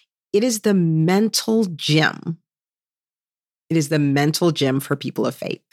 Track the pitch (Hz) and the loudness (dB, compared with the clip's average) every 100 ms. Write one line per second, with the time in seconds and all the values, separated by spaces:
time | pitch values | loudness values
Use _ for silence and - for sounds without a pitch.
0 | _ _ _ 202 254 220 214 196 170 160 | _ _ _ 0 0 0 0 2 2 2
1 | 160 190 220 - - 220 208 151 - 151 | 2 2 2 0 0 0 0 -4 0 2
2 | 156 - - 165 _ _ _ _ _ _ | 2 -2 -10 -10 _ _ _ _ _ _
3 | _ _ _ _ _ _ - 165 143 156 | _ _ _ _ _ _ -4 -2 0 0
4 | 143 139 147 156 175 156 135 135 - 139 | 2 2 0 2 0 0 0 0 -2 -6
5 | 131 - 117 - - - _ | -6 -4 -4 -4 -10 -10 _